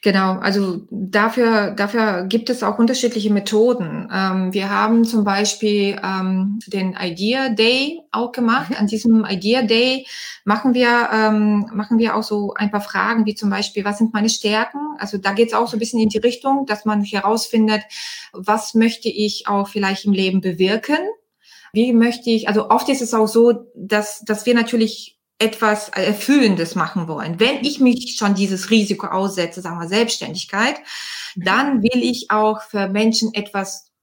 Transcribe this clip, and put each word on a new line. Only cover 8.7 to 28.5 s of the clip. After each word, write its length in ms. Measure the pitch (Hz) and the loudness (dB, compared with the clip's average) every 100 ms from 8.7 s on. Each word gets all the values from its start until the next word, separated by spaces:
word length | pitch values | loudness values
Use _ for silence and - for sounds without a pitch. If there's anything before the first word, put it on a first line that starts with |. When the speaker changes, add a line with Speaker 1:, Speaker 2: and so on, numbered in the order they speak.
Speaker 2:
Mhm. 40 | 262 | -2
Speaker 1:
An 100 | 208 | -2
diesem 380 | 214 233 220 214 | 0 4 4 2
Idea 360 | 190 202 247 | -2 0 2
Day 440 | 226 226 247 262 262 - - - | 2 2 2 0 -6 -16 -16 -12
machen 300 | - 214 262 | -2 0 2
wir, 360 | 247 240 240 233 | 4 4 4 2
ähm, 560 | 220 214 214 214 208 214 | 2 2 2 2 0 0
machen 260 | 220 208 226 | -4 0 2
wir 180 | 226 214 | 2 0
auch 60 | |
so 300 | 220 208 202 - | -2 -4 -4 -2
ein 140 | 208 | -2
paar 120 | 208 | -2
Fragen, 440 | 208 196 196 226 214 | -4 -2 0 2 0
wie 100 | 214 | 0
zum 140 | 214 | -2
Beispiel, 360 | 196 202 - 196 | -2 -4 -4 -4
„Was 120 | 208 | 0
sind 140 | 226 | 0
meine 140 | 226 220 | 2 0
Stärken?“ 500 | - 208 214 233 285 202 202 | 0 0 0 -2 -6 -8 -8
Also 180 | 202 202 | -8 -4
da 140 | 196 | -4
geht's 220 | 196 226 | 2 2
auch 140 | 220 233 | 2 0
so 80 | 226 | -2
ein 20 | |
bisschen 220 | 226 233 | -2 2
in 80 | 220 | 2
die 80 | 214 | 2
Richtung, 480 | 233 240 269 277 277 | 0 0 0 0 0
dass 180 | 208 | -4
man 180 | 214 208 | 0 0
herausfindet, 800 | 202 208 196 226 - 226 220 214 - - - - - | 0 -2 0 0 0 2 2 2 -4 -14 -12 -14 -16
was 400 | - 190 214 214 | -12 0 0 2
möchte 340 | 226 226 226 226 | 2 2 0 -6
ich 400 | 196 208 208 - | -2 -2 -4 -4
auch 220 | 202 202 | -2 -2
vielleicht 340 | 208 196 196 | -2 -2 -2
im 80 | 208 | 0
Leben 300 | 190 190 185 | 2 2 0
bewirken? 560 | 185 170 185 220 - 302 370 440 _ _ _ - - | -2 0 0 0 0 -2 -2 -8 _ _ _ -20 -6
Wie 200 | 202 240 | 0 4
möchte 360 | 233 233 240 - | 6 4 2 0
ich, 180 | 226 220 | 0 2
also 200 | 208 - | 0 2
oft 200 | 233 - | 0 2
ist 120 | 269 | -2
es 120 | 233 | 0
auch 140 | 226 214 | 0 2
so, 440 | 226 233 226 - - | 6 6 4 -2 -16
dass, 440 | 190 208 208 - - | -2 -2 -2 -10 -6
dass 200 | 214 247 | -4 2
wir 80 | |
natürlich 640 | 240 226 240 220 - - _ _ _ | 2 2 2 0 -2 -16 _ _ _
etwas 500 | 220 220 220 214 - | -2 0 0 0 -4
Erfüllendes 840 | - - 208 - 285 233 180 165 - | -2 -2 -2 2 4 4 2 -2 -2
machen 320 | 160 - 165 | -2 -2 -6
wollen. 320 | 156 - 170 | -6 -6 0
Wenn 240 | 226 277 269 | 0 2 -4
ich 140 | 294 | 2
mich 360 | 262 240 - - | 4 4 -2 -4
schon 180 | 202 190 | 0 2
dieses 340 | 196 | 0